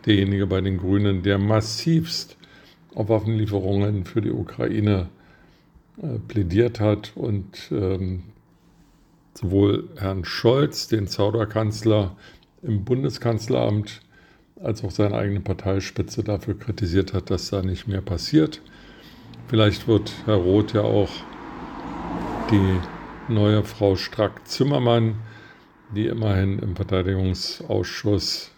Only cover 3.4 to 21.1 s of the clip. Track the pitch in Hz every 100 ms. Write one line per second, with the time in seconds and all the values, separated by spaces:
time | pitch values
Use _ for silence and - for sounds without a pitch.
3.4 | 107 101 95 98 101 104 95 113 104 -
4.4 | 110 - 117 110 104 98 87 - - -
5.4 | - _ _ - _ - 165 113 - 110
6.4 | 87 95 120 117 104 104 - - 120 101
7.4 | 95 - - 139 95 95 92 92 - -
8.4 | _ _ _ _ _ _ _ _ _ -
9.4 | 95 98 101 101 - - 95 95 85 -
10.4 | 113 131 147 - - 110 98 - 104 113
11.4 | 107 110 110 107 110 107 95 - - -
12.4 | _ _ - 104 107 127 139 - 117 113
13.4 | - 123 117 107 104 - _ _ - _
14.4 | _ - 180 110 104 - 104 107 101 101
15.4 | 98 95 95 98 - - 101 - 104 101
16.4 | - 98 - - 92 92 90 95 - 92
17.4 | - 101 92 90 - 98 - 85 - 151
18.4 | 151 - - - - - - - - -
19.4 | - 110 107 101 - 107 104 - - 107
20.4 | 87 101 107 107 107 107 95